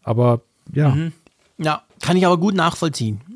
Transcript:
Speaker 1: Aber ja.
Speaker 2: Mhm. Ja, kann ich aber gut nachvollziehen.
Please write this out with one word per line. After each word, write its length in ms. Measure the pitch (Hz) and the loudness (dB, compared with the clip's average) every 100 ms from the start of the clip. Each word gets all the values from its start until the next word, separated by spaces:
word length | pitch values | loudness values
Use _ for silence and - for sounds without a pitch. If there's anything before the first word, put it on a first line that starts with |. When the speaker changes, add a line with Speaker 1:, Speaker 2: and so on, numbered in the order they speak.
Speaker 1:
Aber 380 | - 113 120 120 - _ - | -4 0 2 2 -4 _ -8
ja. 160 | 139 147 | 0 2
Speaker 2:
Mhm. 180 | 139 165 - _ _ _ - | 2 -2 -8 _ _ _ -8
Ja, 240 | 156 151 _ _ | -4 -4 _ _
kann 160 | - 180 | -2 2
ich 80 | |
aber 140 | 180 180 | 4 2
gut 160 | 190 | 0
nachvollziehen. 680 | 190 165 - 165 135 113 107 - | 0 0 -2 -4 -4 -6 -6 -12